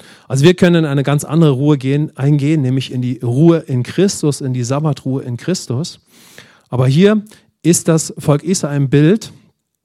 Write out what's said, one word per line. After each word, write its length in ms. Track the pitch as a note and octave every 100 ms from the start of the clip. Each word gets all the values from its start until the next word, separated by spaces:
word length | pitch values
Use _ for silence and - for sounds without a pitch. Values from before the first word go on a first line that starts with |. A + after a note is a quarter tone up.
| - - -
Also 180 | C3+
wir 100 | D#3
können 300 | F3+ F3+ E3+
in 60 | D#3
eine 120 | C#3
ganz 220 | C3+ D3
andere 280 | - D#3+ D#3
Ruhe 260 | B2+ D3 C#3+
gehen, 380 | C3 C#3+ D3+ -
eingehen, 440 | C#3 D3+ C#3 D#3+
nämlich 320 | B2+ C3 -
in 100 | B2+
die 160 | B2 C3+
Ruhe 400 | A#2+ B2 E3 E3
in 240 | D3+ B2+
Christus, 580 | A#2+ - F#3+ - D3+ C3+
in 120 | C3+
die 100 | B2+
Sabbatruhe 600 | A#2 C#3 D#3 C3+ C3+ C3
in 140 | B2+ A#2+
Christus. 640 | - F#3 - B2 F3 - _ _ _ - - _ _
Aber 180 | B2 C3
hier 360 | C#3+ G3 G#3+ G#3 - _ _
ist 260 | D#3 F3 -
das 240 | D#3+ - -
Volk 260 | D3+ D3
Israel 320 | E3 F#3+ D3+ C#3+
ein 140 | C#3
Bild, 420 | D3 D3+ A3 - - _ _ _ _